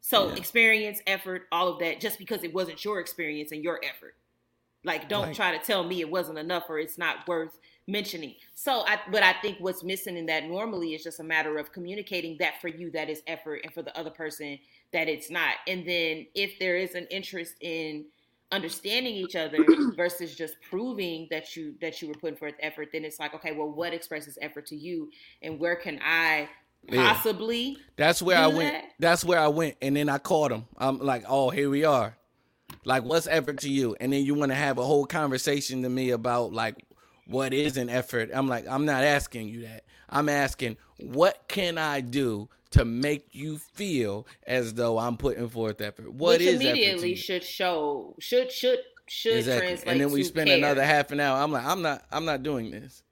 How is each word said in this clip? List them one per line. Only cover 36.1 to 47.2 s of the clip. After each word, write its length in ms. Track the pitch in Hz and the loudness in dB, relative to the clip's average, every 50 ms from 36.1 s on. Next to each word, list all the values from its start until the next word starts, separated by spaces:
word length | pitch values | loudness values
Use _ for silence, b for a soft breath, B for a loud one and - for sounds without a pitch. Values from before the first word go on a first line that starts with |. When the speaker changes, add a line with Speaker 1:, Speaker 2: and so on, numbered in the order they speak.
Speaker 2:
about, 420 | 123 117 113 123 120 123 120 101 90 | 2 2 2 0 2 2 0 0 -2
like, 320 | 113 113 110 - - - _ _ b b b b b b | -2 -4 -4 -4 -8 -18 _ _ b b b b b b
what 280 | - - 131 135 131 131 | -4 -2 0 0 2 2
is 240 | 135 147 151 131 135 | 2 2 2 0 0
an 120 | 123 120 | -2 0
effort? 400 | 120 127 123 - - 120 113 - - | 0 -2 -2 0 -2 -2 -2 0 -2
I'm 140 | 131 135 135 | -2 0 0
like, 200 | 127 117 - 85 | 0 -2 -4 -4
"I'm 180 | 131 135 147 | -2 0 0
not 180 | 151 143 127 135 | 2 2 4 4
asking 460 | 147 147 143 135 - - 120 110 104 | 4 4 2 0 -2 -8 -10 -8 -8
you 140 | 110 117 117 | -10 -10 -12
that. 200 | 110 113 113 _ b b b b b | -14 -16 -18 _ b b b b b
I'm 200 | - 139 151 143 | 0 2 2 2
asking, 480 | 147 143 139 139 - - 131 117 110 - b b b b | 2 2 2 0 0 -2 -4 -4 -4 -6 b b b b
what 480 | - - 120 139 165 196 - - _ _ | -14 -6 4 6 6 6 6 2 _ _
can 300 | - 196 190 175 170 165 | -4 -2 -2 0 0 0
I 240 | 156 151 143 139 | 0 0 0 -2
do 480 | 131 120 120 143 139 120 110 101 104 - b b b b | -2 0 0 2 2 2 0 -2 -6 -12 b b b b
to 140 | - 160 120 | 4 4 4
make 420 | 117 117 120 135 147 151 147 - _ _ | 6 0 0 0 0 0 -2 -4 _ _
you 240 | - 139 156 151 151 | -10 -8 -8 -8 -10
feel 680 | - - _ - 208 196 165 135 117 104 98 104 110 B B B _ - | -12 -16 _ -6 -4 0 0 0 0 0 -2 -6 -8 B B B _ -2
as 280 | 127 127 123 113 110 | 0 0 0 -2 0
though 240 | 117 120 117 113 113 | 0 2 2 2 2
I'm 180 | 113 120 120 110 | 0 0 -2 0
putting 320 | - 139 117 - 120 117 | 0 0 0 0 -4 -6
forth 320 | 117 117 113 110 107 - | -4 -2 -2 -2 -2 -4
effort? 320 | 107 104 - - 110 - - | -6 -8 -8 -10 -16 -14 -6
What 280 | 131 151 170 165 165 | 2 6 8 8 8
Speaker 1:
Which 60 | 175 180 | 8 6
Speaker 2:
is 180 | - 247 269 | 6 6 4
effort 320 | 285 311 269 220 202 190 175 | 4 4 6 4 4 4 2
to 80 | 170 175 | 0 -2
Speaker 1:
immediately 60 | 180 | -2
Speaker 2:
you?" 100 | 185 | -2